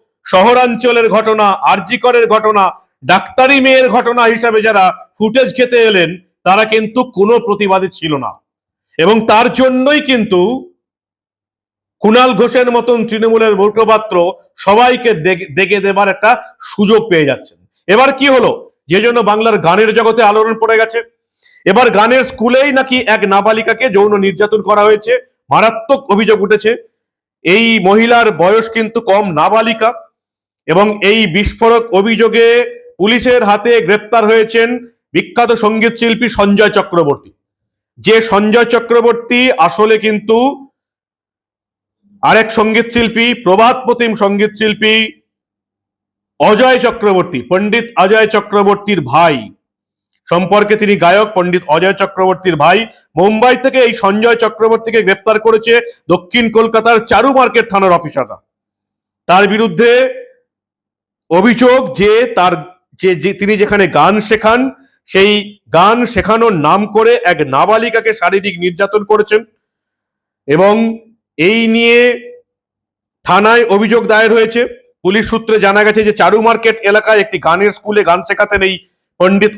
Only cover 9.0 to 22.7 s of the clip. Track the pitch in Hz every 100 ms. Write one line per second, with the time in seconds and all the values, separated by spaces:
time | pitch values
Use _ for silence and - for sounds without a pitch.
9 | 175 220 214 214 240 - 262 254 262 294
10 | 285 247 208 180 190 262 - _ _ _
11 | _ _ _ _ _ _ _ _ _ _
12 | 208 233 254 196 240 247 247 233 240 233
13 | 226 220 226 226 220 196 208 214 220 220
14 | 220 180 175 - _ - 190 214 247 247
15 | 233 165 170 175 147 143 185 202 196 190
16 | 196 190 220 226 - _ - - 208 220
17 | 226 165 143 123 - _ _ _ - 214
18 | 269 277 277 262 180 113 - _ - 185
19 | 233 233 202 214 226 202 160 190 220 226
20 | 226 226 208 214 220 226 226 220 220 226
21 | 226 _ _ _ _ _ 170 208 247 190
22 | 226 262 254 - 233 254 285